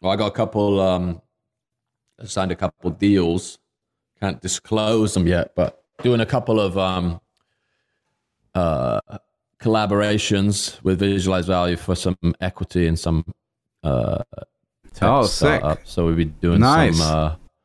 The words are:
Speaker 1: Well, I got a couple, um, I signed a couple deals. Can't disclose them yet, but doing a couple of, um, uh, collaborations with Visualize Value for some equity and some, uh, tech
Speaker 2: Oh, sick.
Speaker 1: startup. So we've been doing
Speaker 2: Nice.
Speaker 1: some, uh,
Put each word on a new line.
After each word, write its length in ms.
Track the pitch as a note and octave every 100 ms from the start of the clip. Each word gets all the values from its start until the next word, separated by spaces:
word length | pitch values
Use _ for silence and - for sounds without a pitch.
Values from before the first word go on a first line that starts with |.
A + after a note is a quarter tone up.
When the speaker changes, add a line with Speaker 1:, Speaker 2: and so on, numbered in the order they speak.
Speaker 1:
Well, 100 | F#2
I 40 | G2+
got 120 | G#2
a 40 |
couple, 480 | - G#2+ G#2+ G2+ G2
um, 420 | F#2+ F#2 F2+ E2+ - _ _ _ _ _ _ _ _ _
I 40 | A#2
signed 260 | - F#2+
a 40 | F2
couple 340 | F2+ - F2+
deals. 680 | E2 G2+ G2+ E2+ E2+ - - _ _ _ _ _ _
Can't 180 | G2 D#2
disclose 720 | F#2 - - G#2+ G#2+ A2+ G#2+ G2
them 120 | E2+
yet, 280 | F2 - -
but 280 | F2 - _ -
doing 180 | B2 A#2+
a 40 | A2
couple 340 | C3 A2+ A2
of, 180 | G2 F2+
um, 420 | F#2 F#2 F2+ E2+ - _ _ _ _ _ _ _ _ _ _ _ _
uh, 460 | F#2 F2 D2+ B1+ G#1+ - - - _ _ _
collaborations 1200 | A#2 A2 G#2 G2+ G#2 G#2+ - G2+ G2+ G2+ - -
with 160 | - F#2
Visualize 460 | G2+ G2 F#2 F#2 E2+
Value 300 | F2+ F2+ E2+
for 200 | - F2+
some 200 | F#2 F#2 E2+ -
equity 460 | F#2 - F#2 F2+ E2+
and 100 | E2
some, 280 | - E2 - - _ _ _ _
uh, 360 | D#2+ B1+ A1+ - - - - _ _ _ -
tech 160 | - G#2
Speaker 2:
Oh, 140 | C3+
sick. 360 | G#2+ - D3 D3
Speaker 1:
startup. 200 | D2+ D#2
So 220 | - - E2+
we've 80 | E2
been 180 | D#2+ -
doing 180 | F2 F#2+
Speaker 2:
Nice. 360 | A#2+ D#3 C3 D#2+
Speaker 1:
some, 180 | D#2 D#2
uh, 200 | D#2 E2 - _